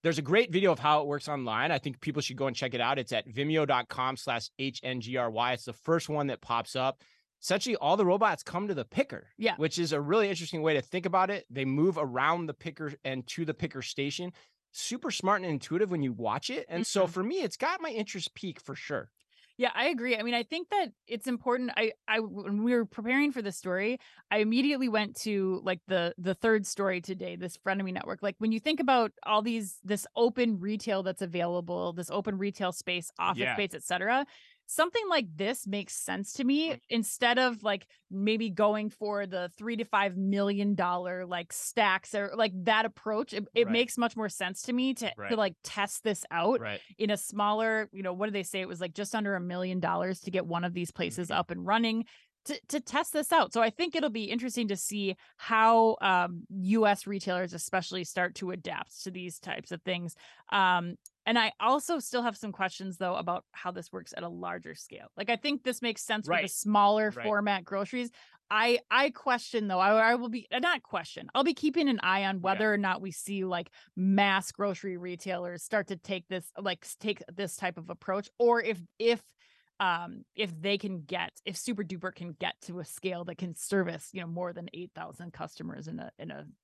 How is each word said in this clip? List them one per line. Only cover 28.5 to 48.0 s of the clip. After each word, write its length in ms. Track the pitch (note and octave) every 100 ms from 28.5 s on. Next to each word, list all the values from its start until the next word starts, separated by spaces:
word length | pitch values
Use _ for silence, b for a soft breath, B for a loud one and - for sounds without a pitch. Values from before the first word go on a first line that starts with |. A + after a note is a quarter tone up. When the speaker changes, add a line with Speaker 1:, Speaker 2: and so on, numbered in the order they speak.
Speaker 2:
you 80 | A3
think 220 | D4+ D#4
about 320 | C4+ B3+ A3 - -
all 160 | G#3+
these, 360 | A3 A3+ G3 -
this 240 | F#3+ G#3 -
open 460 | - A#3 A#3+ A#3+ G3+
retail 440 | F#3+ G#3+ - G3
that's 180 | F#3 F3+
available, 720 | F#3+ F3 E3+ F3 E3+ F3 F3+
this 180 | E3+ F3
open 260 | G3+ G3+ G3
retail 360 | G3+ - F#3
space, 380 | F3+ - F3 E3 -
office 220 | F3 D3+
Speaker 1:
Yeah. 140 | B2+
Speaker 2:
space, 220 | A#2+ G3 D#3
et 80 |
cetera, 420 | - F3+ G3 B3+ C#4 B B B -
something 400 | - E4+ A#4 G#4
like 180 | E4 G3+ D#3
this 320 | G3 C4 G3
makes 260 | G3+ G3
sense 400 | - - F#3 G3+
to 100 | -
me 280 | B3 C#4+ D#4+
Speaker 1:
Mm. 80 | - _
Speaker 2:
instead 480 | A3+ G#3+ - A#3+ B3
of, 240 | B3+ A3+
like, 240 | G#3 G3+ - b _
maybe 400 | F#3+ G3+ A3 A3+
going 400 | F3 G#3 G#3+ G#3+
for 380 | - G#3 G3+ G3
the 240 | F#3 F3+ -
three 200 | G#3+ A3+
to 100 | A3+
five 320 | G#3 G3+ F#3
million 560 | F#3+ G3 G3+ G3+ G3+
dollar, 500 | G3 F3 F3+ F3+ F#3
like, 300 | F3+ F3+ E3+
stacks 600 | - - - G#3 F#3 - G#3
or, 160 | G3+ A3
like, 160 | A3+ F#3 F3+
that 180 | G#3+
approach. 480 | G#3 - G#3+ G#3+ -
It, 160 | G#3 G3+
it 120 | A3+ A3
Speaker 1:
Right. 60 |
Speaker 2:
makes 240 | A#3 B3 -
much 220 | A#3 A3+
more 100 | G#3+
sense 360 | - F#3 F#3+
to 100 | -
me 220 | B3 C4 B3
to, 100 | A3+
to, 80 | -
Speaker 1:
Right. 220 | G3+ A3
Speaker 2:
like, 180 | G3+ E3
test 400 | - - G3+ -
this 220 | A3 F3+ -
out 300 | E3+ F3+ B3
Speaker 1:
Right. 200 | G#3+ G3+ - G3
Speaker 2:
in 140 | G#3+
a 60 | G3+
smaller, 720 | - G3+ G#3 G#3+ A3+ A3 G#3
you 80 | F#3+